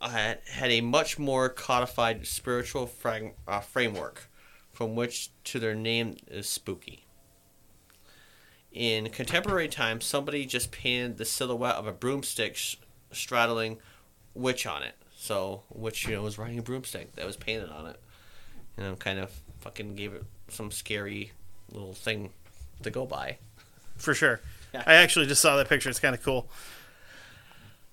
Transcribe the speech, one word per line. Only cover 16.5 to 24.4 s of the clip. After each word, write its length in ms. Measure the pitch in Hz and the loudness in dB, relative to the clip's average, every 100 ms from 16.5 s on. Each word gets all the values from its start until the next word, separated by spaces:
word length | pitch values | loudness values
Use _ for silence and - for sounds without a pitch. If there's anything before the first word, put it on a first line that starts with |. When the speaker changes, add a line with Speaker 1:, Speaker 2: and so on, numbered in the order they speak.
| 117 | -6
Speaker 1:
a 40 | |
broomstick 520 | 117 127 127 - - | -4 -6 -6 -10 -10
that 100 | - 90 | -10 -8
was 100 | 101 | -6
painted 340 | - 110 90 | -4 -4 -4
on 160 | 76 80 | -8 -10
it. 140 | - - - - - - - - - | -12 -18 -20 -20 -16 -14 -12 -12 -6
You 80 | |
know, 120 | 98 95 | -6 -4
kind 220 | - 95 | -4 -4
of 120 | 98 - - - | -6 -10 -16 -14
fucking 340 | - - 104 | -12 -10 -10
gave 200 | 101 101 | -8 -8
it 100 | 98 101 - - | -8 -12 -14 -12
some 220 | - 107 | -8 -8
scary 600 | - - 104 101 104 104 - - - - | -6 -4 -4 -4 -6 -8 -12 -12 -12 -12
little 220 | 104 95 | -12 -12
thing 380 | 95 - 107 98 - - - - - | -8 -4 -4 -4 -12 -18 -14 -14 -10
to 80 | - | -6
go 160 | - 131 | -4 -4
by. 320 | 71 65 - - - - - - - | -4 -6 -8 -12 -20 -20 -16 -10 -4
Speaker 2:
For 180 | - | 0
sure. 260 | 143 151 113 | 6 6 6